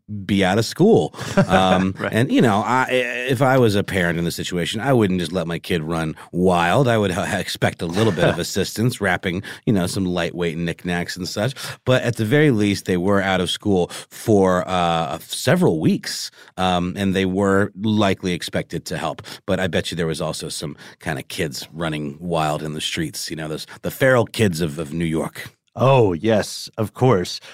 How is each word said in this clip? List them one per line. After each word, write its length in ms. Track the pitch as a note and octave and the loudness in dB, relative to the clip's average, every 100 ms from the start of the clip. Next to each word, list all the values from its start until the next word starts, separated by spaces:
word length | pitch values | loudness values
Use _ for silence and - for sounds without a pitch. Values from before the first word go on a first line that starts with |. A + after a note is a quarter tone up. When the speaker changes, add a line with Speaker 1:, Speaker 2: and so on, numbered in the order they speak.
| - G#2 F#2+ | -12 -10 -2
Speaker 1:
be 180 | G2 | 2
out 140 | F#2 G#2 | 4 2
of 80 | A2 | 0
school. 480 | - G3 D#3+ D2+ - | 2 4 6 2 -4
Speaker 2:
<laughs> 40 | - - C3+ | -2 0 4
Speaker 1:
Um, 460 | F#2+ F#2+ F#2 F#2+ F#2+ | 4 4 4 0 -2
Speaker 2:
Right. 120 | G#2 | -2
Speaker 1:
and, 200 | A2 C3+ | 0 2
you 100 | C4 | 4
know, 220 | C3 G2+ G#2 | 4 2 2
I, 200 | B2+ B2+ B2+ B2 A#2+ B2+ | 0 0 0 -2 -4 -2
if 120 | B2 | 2
I 140 | C3+ C3 | 4 6
was 160 | A#2 G2+ | 4 2
a 80 | |
parent 340 | F#2 F#2+ E2+ E2 | 0 0 0 0
in 80 | E2+ | -2
the 60 | |
situation, 500 | E2+ E2+ F2+ E2 G#2 | -4 -6 -4 -4 -4
I 100 | B2+ | 2
wouldn't 260 | B2+ G#2 F#2 | 4 4 0
just 120 | D#2+ | -2
let 140 | F#2 E2 | -4 -4
my 140 | E2 | -6
kid 240 | - F2+ | -4 -4
run 320 | D#2 E2 D#2+ D2 - | -2 -4 -4 -6 -8
wild. 560 | F2 F#2 F2 E2+ G#2+ B2 | 0 2 4 4 4 4
I 100 | A2+ | 4
would 140 | G2 | 2
ha-, 260 | E2+ E2 F#2 | 0 -2 -4
expect 440 | E2+ - G#2 - | -4 -2 -2 -2
a 20 | F2 | -4
little 260 | F2+ A2+ | 0 0
bit 120 | F2 C#3 | 2 0
of 140 | E2+ | 0
Speaker 2:
<laughs> 60 | E2 | -4
Speaker 1:
assistance, 540 | G2+ E2+ - A#2+ - | -4 -4 -2 -2 0
wrapping, 420 | G2 F2 F#2+ F2 - - - | -2 -2 -2 -4 -8 -6 -2
you 60 | |
know, 120 | G2+ F2+ | 0 0
some 180 | G#2 F2+ | -2 -2
lightweight 520 | F2 E2+ E2+ E2+ D#2 | -2 -2 -4 -4 -4
knickknacks 580 | E2+ D#2+ F2+ F2 F2 - | -6 -4 -4 -4 -4 -8
and 120 | F2+ | -8
such. 260 | - A#2 - - - - | -4 -4 -4 -12 -6 0
But 160 | B2+ | 2
at 120 | A#2 A2+ | 2 -2
the 100 | A2 | 0
very 240 | D3 D3+ | 4 4
least, 340 | A2 G#2 G2 - | 4 2 0 0
they 120 | F2+ | 0
were 240 | F#2 G2 | 2 2
out 180 | F#2+ F#2 | 2 0
of 80 | F2 | 0
school 380 | - G#2+ F#2+ E2+ - - | -2 0 0 0 -6 -16
for, 580 | - - G#2 F#2+ F2+ - | -6 2 4 6 4 0
uh, 520 | F#2 E2+ E2 D#2 D#2+ - | 0 0 0 -2 -6 -10
several 520 | - - F3+ D#3 G2 | -4 0 4 2 2
weeks, 520 | E3 G#3 - - - - - - | 0 0 -4 -10 -10 -14 -14 -4
um, 360 | F#2 F2+ F2+ G2+ | 0 0 -2 -2
and 180 | G2 F#2+ | 0 2
they 100 | F#2+ | 0
were 460 | F#2 G2 F#2+ G2+ F#2 | 2 2 2 0 -2
likely 520 | A2 G#2+ G2+ F#2 F#2 | 0 2 2 0 -2
expected 520 | F2 - F2 D#2 E2 - | -4 -4 -6 -6 -8 -8
to 120 | D#2 | -6
help. 240 | D#2 - - - - | -6 -6 -12 -12 -4
But 140 | F#2 | -2
I 80 | F#2 | 0
bet 240 | F#2 - | -2 -4
you 60 | E2 | -4
there 100 | E2 | -4
was 140 | D#2 | -4
also 280 | D#2+ D#2 D#2 | -6 -6 -8
some 260 | - D#2 D2 - - | -8 -10 -12 -18 -12
kind 200 | - C#2 | -8 -8
of 80 | - | -8
kids 400 | - D#2+ - - | -6 -6 -6 -12
running 460 | D#2 E2 D2+ D2 D2 | -6 -4 -4 -6 -8
wild 440 | F2 E2 D2+ D#2 | -4 -2 0 -2
in 100 | D#2 | -6
the 80 | D2+ | -6
streets, 480 | - - D#2 - - | -6 -4 -6 -6 -10
you 60 | D#2+ | -8
know, 120 | D#2 | -8
those, 180 | D2+ - - | -8 -10 -10
the 100 | F2 | -10
feral 340 | - C3+ B2+ G#2+ | 0 4 4 2
kids 360 | - G#2+ D#2+ | 2 0 2
of, 160 | E2+ D2 | -2 -4
of 160 | D2 | -6
New 120 | E2 E2+ | -4 -2
York. 440 | D#2 C#2+ - - - _ - | -2 -4 -8 -16 -20 _ 0
Speaker 2:
Oh, 380 | B2 C3+ G#2 | 4 6 4
yes, 560 | E2+ A2 G#2+ E2+ - - - | 2 2 2 0 -8 -10 -6
of 160 | G#2 | -6
course. 460 | - B2+ G2 F2 - - | 2 4 4 0 -8 -16